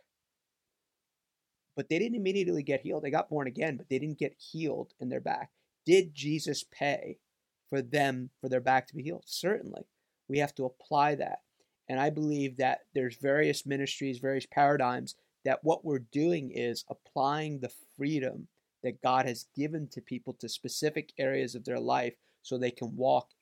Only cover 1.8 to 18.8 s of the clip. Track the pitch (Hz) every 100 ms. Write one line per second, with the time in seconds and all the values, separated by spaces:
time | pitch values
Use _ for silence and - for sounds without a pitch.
1.8 | 135 160 226 240 190 196 180 165 139 135
2.8 | 160 156 147 156 - 151 131 131 160 127
3.8 | - 131 151 143 143 - - 160 151 127
4.8 | - _ 127 127 - - - _ _ _
5.8 | - 190 175 143 143 156 156 139 - -
6.8 | 143 139 - - _ _ _ _ _ 139
7.8 | 120 147 139 127 127 - 135 127 127 131
8.8 | - 139 139 175 - - 175 214 - -
9.8 | - _ _ _ - 143 143 - 127 -
10.8 | - 147 147 - 147 - _ _ _ _
11.8 | - 131 147 156 151 147 139 123 127 -
12.8 | - 139 127 - 139 143 151 139 139 139
13.8 | 135 - 139 123 135 135 - 147 143 143
14.8 | 127 123 127 - _ _ 131 131 151 165
15.8 | 160 135 113 143 170 170 131 120 120 113
16.8 | - - _ 143 139 151 156 139 123 -
17.8 | - - 143 151 127 - - _ _ _